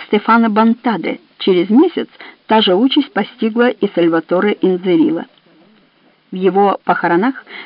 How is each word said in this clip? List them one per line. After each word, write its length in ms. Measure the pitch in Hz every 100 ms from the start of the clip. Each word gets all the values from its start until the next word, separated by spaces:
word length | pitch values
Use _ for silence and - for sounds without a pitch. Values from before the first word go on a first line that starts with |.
| -
Стефано 420 | 208 - 226 226
Бантаде. 720 | 208 226 226 247 208 160 170 _ -
Через 300 | - 180 185
месяц 380 | 226 359 - 220 - - - -
та 140 | 214
же 140 | 208 185
участь 380 | 262 294 262
постигла 560 | - 196 - 220 220 247
и 180 | - 202
Сальваторе 640 | - 170 165 - 180 208 202
Инзерило. 640 | 185 180 185 165 156 165 - _ _ _ _ _ _ _ _ _ _
В 40 | 185
его 440 | 190 190 202 -
похоронах 640 | - 170 175 175 240 262 - -